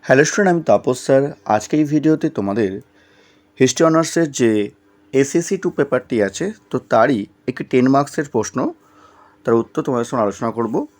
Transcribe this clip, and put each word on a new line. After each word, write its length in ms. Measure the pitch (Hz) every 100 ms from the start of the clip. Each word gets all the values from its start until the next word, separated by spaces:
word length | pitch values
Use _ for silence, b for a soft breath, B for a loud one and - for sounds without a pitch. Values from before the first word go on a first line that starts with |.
হ্যালো 200 | - 131
স্টুডেন্ট, 260 | 151 - 196
আমি 100 | 170 160
তাপস 320 | 104 - 127
স্যার। 220 | - 135 143 - -
আজকে 280 | 107 - 151
এই 100 | 151
ভিডিওতে 340 | 151 147 156 160
তোমাদের 400 | 147 101 104 101 98 - b b b b b b -
হিস্ট্রি 220 | 131 -
অনার্সের 420 | 160 160 160 - 165
যে 180 | 135 117 107 104 _ _ _ _
এসএসসি 420 | 135 135 170 170 190
টু 100 | 180
পেপারটি 460 | - 139 127 - 120
আছে, 240 | 98 - 180 220 _
তো 80 | 131 -
তারই 300 | 117 123 120 101 _ -
একটি 160 | 123 -
টেন 160 | 127 127
মার্কসের 380 | 139 143 - 147
প্রশ্ন, 260 | 117 104 - 302 339 b b b b b b
তার 140 | - 117
উত্তর 240 | 113 -
তোমাদের 240 | 151 123 117
সঙ্গে 160 | 131
আলোচনা 260 | 104 98 113
করব। 220 | 110 113 139 294 _